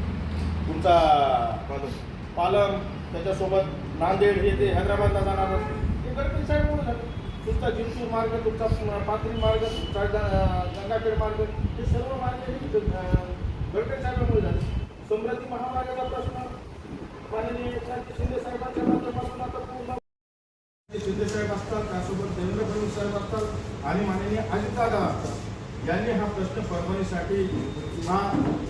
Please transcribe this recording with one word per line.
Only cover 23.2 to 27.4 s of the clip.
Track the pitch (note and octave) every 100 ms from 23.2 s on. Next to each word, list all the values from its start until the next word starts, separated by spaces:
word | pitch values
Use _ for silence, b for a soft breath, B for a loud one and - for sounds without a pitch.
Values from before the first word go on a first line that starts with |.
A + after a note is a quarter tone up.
| - A3 G#3 - - -
आणि | - F3+
माननीय | G3+ F#3+ G3+ G#3
अजितदादा | - G#3 G#3 - - G#3 F3+ - - - - - - - -
यांनी | F#3 A3+
हा | F#3+ G#3
प्रश्न | F#3+ F#3 A3+
परभणीसाठी | F#3+ F3 F3 F#3+ F#3 F3 E3 G3